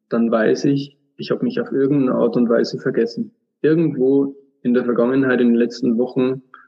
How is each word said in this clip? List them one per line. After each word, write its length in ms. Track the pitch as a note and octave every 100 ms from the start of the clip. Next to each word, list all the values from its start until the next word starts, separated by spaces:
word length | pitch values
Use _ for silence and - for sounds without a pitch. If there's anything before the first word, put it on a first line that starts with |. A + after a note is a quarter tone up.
| _
dann 220 | A#2 A#2
weiß 340 | A2+ A2 B2+ C#3+
ich, 320 | C#3 C#3 _ _ -
ich 140 | -
hab 100 | A#2+
mich 180 | B2 -
auf 100 | -
irgendeine 440 | C#3 C#3 D3 B2+ A#2
Art 180 | A#2+ B2
und 140 | A#2
Weise 300 | A#2+ A2+ -
vergessen. 540 | - - A#2 - - - _ _
Irgendwo 760 | D3+ D#3+ D#3+ C3 C3 C#3 C#3 - _ _
in 120 | B2
der 100 | B2
Vergangenheit, 560 | A#2 A#2 A#2+ C3+ C3 B2
in 80 | A#2+
den 60 | A#2
letzten 420 | A#2+ - B2+ A2+
Wochen, 440 | B2 C3 B2+ C3 - -